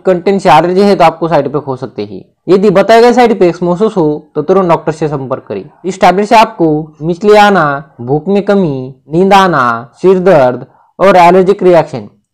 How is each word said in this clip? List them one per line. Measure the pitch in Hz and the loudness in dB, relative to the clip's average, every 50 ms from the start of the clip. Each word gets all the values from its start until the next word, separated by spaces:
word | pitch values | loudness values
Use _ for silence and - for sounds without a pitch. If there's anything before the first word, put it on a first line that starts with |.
| _ | _
content | 190 185 175 170 214 196 196 | -2 -2 -2 -2 -2 -2 0
से | - 185 | 2 2
एलर्जी | 156 156 165 175 185 185 | 2 2 2 0 0 0
है | 202 202 196 | 2 2 2
तो | 160 170 | 2 2
आपको | 165 160 160 170 160 | 0 0 -2 -4 -2
side | 170 147 135 | -2 -2 -2
effect | 135 143 147 135 | -2 -6 -8 -8
हो | 139 131 | -8 -10
सकते | 123 135 107 - - 104 | -10 -10 -14 -10 -12 -12
हैं। | 107 104 90 - _ _ _ _ - | -12 -12 -18 -20 _ _ _ _ -2
यदि | 175 190 190 214 | 0 2 2 2
बताए | 170 190 196 202 226 233 226 | 2 2 2 4 4 4 4
गए | 240 226 | 4 2
side | 240 247 226 | 2 2 2
effects | 202 190 185 175 165 - 180 | 2 0 0 -2 0 -2 -4
महसूस | 175 175 170 220 214 214 | -4 -2 -2 -2 -4 -2
हो | 190 160 151 151 156 - _ _ | -2 -2 -2 -4 -6 -10 _ _
तो | 151 143 | -8 -4
तुरंत | 147 185 196 185 175 | 0 0 0 2 0
doctor | 165 156 160 165 156 | -2 -2 -2 -6 -6
से | - 165 147 | -6 -6 -6
संपर्क | 151 139 135 123 131 127 - | -6 -8 -8 -8 -10 -10 -8
करें। | _ - 202 92 147 _ _ - | _ -12 -12 -12 -14 _ _ -10
इस | 180 185 - | -10 -4 0
tablet | 208 180 180 190 208 | 0 2 2 0 0
से | 202 247 | 2 2
आपको | 220 226 220 220 - 170 160 151 151 156 151 - _ 147 | 2 2 2 0 -2 -2 0 0 -2 -6 -10 -14 _ -8
मिचली | 165 175 170 - 208 208 | -8 -6 -4 0 2 4
आना, | 208 208 208 202 180 156 147 139 139 147 - _ - 120 | 4 4 4 2 0 0 -2 -4 -6 -10 -16 _ -16 -6
भूख | 123 139 151 147 185 | -6 -6 -4 -4 -4
में | 202 202 190 | -4 -4 -2
कमी, | 202 202 202 185 160 139 131 127 131 139 _ _ 135 | 0 0 0 0 -2 -4 -8 -10 -14 -16 _ _ -6
नींद | 147 170 190 196 202 | -2 -2 0 2 4
आना, | 196 190 185 165 143 123 120 117 117 120 120 _ | 2 2 2 0 0 0 -2 -2 -4 -8 -14 _
सिर | _ - 185 196 190 | _ 0 0 0 2
दर्द | 175 190 180 151 131 127 120 120 - - _ _ _ _ _ - | 2 2 2 2 2 0 -2 -4 -12 -18 _ _ _ _ _ 0
और | 175 196 196 185 | 0 2 4 4
allergic | 175 175 180 190 185 175 202 202 190 | 4 4 4 2 2 0 0 0 2
reaction | 180 175 165 147 - - 123 104 104 _ _ _ _ | 2 2 2 0 -2 -8 -14 -14 -14 _ _ _ _